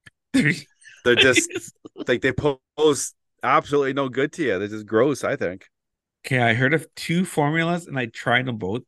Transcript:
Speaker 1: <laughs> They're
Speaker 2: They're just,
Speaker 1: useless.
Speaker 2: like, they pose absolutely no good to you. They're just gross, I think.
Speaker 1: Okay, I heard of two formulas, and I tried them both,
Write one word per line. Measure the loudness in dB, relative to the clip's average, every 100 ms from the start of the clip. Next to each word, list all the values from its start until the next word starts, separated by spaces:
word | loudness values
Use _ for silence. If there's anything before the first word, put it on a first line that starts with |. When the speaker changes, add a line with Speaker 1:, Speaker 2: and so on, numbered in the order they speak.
Speaker 1:
<laughs> | -20 _ _
They're | 0 0 -2 -8 _ -20 -2
Speaker 2:
They're | 2 4
just, | 6 4 0
Speaker 1:
useless. | -6 -14 -20 -20 -8 -4
Speaker 2:
like, | -2
they | -2
pose | -2 -2 -4 _ 0 2 2 -4 -12 _ _
absolutely | 0 2 2 0 0
no | -2 -4
good | -2 -4
to | -2
you. | -2 -2
They're | -4
just | -8 0
gross, | 2 2 0
I | -4 -2
think. | -4 -6 _ _ _ _ _ _ -4
Speaker 1:
Okay, | 2
I | 2 2
heard | 2
of | 0 -4 -10
two | -4 -2 -2
formulas, | 0 0 0 -2 -4 -6
and | -6
I | -6
tried | -6 0 0 0
them | -4
both, | -6 -6